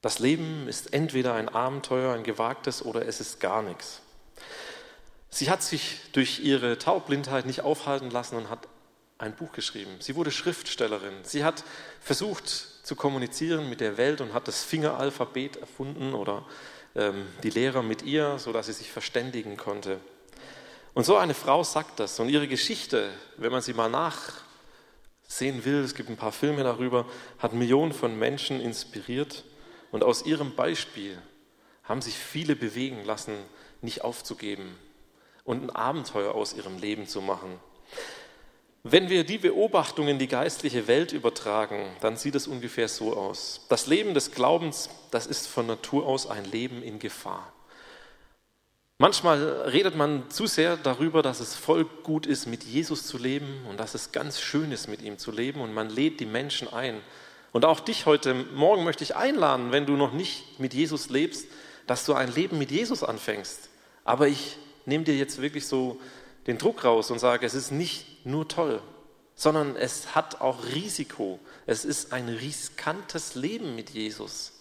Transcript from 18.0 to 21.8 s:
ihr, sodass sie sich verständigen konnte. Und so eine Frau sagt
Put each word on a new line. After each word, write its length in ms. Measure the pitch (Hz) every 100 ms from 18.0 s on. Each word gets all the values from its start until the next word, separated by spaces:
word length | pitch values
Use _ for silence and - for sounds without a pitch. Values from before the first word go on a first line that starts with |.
ihr, 360 | 110 147 147 139
sodass 280 | 120 113 110
sie 60 |
sich 180 | 107 -
verständigen 680 | - - 123 127 123 107 101
konnte. 440 | - 101 98 95 - - - - - - - - -
Und 100 | -
so 120 | 123 202
eine 180 | 180
Frau 280 | 143 - 147
sagt 380 | 170 156